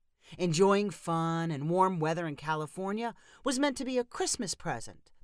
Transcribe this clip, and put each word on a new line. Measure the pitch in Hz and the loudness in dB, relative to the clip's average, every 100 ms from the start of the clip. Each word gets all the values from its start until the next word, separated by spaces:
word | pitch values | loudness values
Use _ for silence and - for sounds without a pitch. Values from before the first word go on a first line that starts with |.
| _ _ - - | _ _ -16 -2
Enjoying | 180 156 196 202 208 | 0 6 6 6 2
fun | - - 165 165 165 165 | -4 -4 -2 0 0 -2
and | 143 151 | -2 0
warm | 180 185 180 | 4 4 4
weather | 156 170 165 | 0 -2 -4
in | 139 | -6
California | 151 156 156 180 190 214 233 - - - | -4 -4 -4 -6 -6 -4 -6 -8 -20 -6
was | 269 254 | -2 0
meant | 285 254 | 0 0
to | |
be | 254 254 | -2 -2
a | |
Christmas | 240 - 370 - 196 | -2 -4 -4 -4 -6
present | - 170 120 107 90 - - | -6 -6 -6 -8 -18 -20 -8